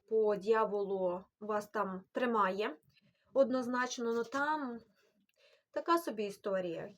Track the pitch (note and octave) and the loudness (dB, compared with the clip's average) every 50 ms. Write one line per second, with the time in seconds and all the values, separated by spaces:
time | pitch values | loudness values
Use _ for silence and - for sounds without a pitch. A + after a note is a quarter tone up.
0 | _ - A3 A3 G#3+ G#3 G#3 F#3+ F3+ G#3+ A3+ A3 A3 F#3+ G3+ G#3 G3+ F#3+ G3 F#3+ | _ -2 2 4 4 4 2 2 2 2 4 4 4 2 0 -2 -2 -2 -2 0
1 | F#3 F3+ F3 F#3 - _ _ _ G#3+ G#3 G#3+ G#3 G#3 - - A3 G3 F#3+ F#3 F#3 | 0 0 0 -2 -6 _ _ _ -6 -4 -2 -2 -4 -4 -2 -2 -2 -2 -4 -8
2 | - _ - B3 B3+ A#3+ A#3 A3 G3 F#3 F#3+ G3+ G#3+ B3 D#4 - _ _ _ _ | -10 _ -4 -2 0 2 4 4 4 2 2 0 -2 -4 -4 -8 _ _ _ _
3 | _ _ _ _ _ _ - C4 C4+ A3+ B3+ B3+ B3 A#3+ B3 B3 B3+ B3 - - | _ _ _ _ _ _ 2 4 4 4 2 0 -2 -2 -2 -2 -2 -2 -4 -4
4 | A#3 A#3 A#3 A#3 A#3 - - C#4 C#4+ D4 D#4 D4+ C#4+ B3 A#3 A3+ - - _ _ | -2 0 0 0 -2 -2 -2 -2 0 0 0 -2 -4 -6 -8 -10 -12 -18 _ _
5 | _ _ _ _ _ _ _ _ _ _ _ _ _ _ - D4+ C#4+ F4 E4 E4+ | _ _ _ _ _ _ _ _ _ _ _ _ _ _ -8 -4 0 2 2 2
6 | E4+ D4+ A3+ G#3 G#3 G3+ G3 - - G#3 F#3+ F#3+ F3+ F3 E3 E3 E3 G#3 G#3 | 2 0 -4 -4 -4 -4 -6 -6 -4 -2 -2 0 -2 -2 -4 -6 -8 -10 -8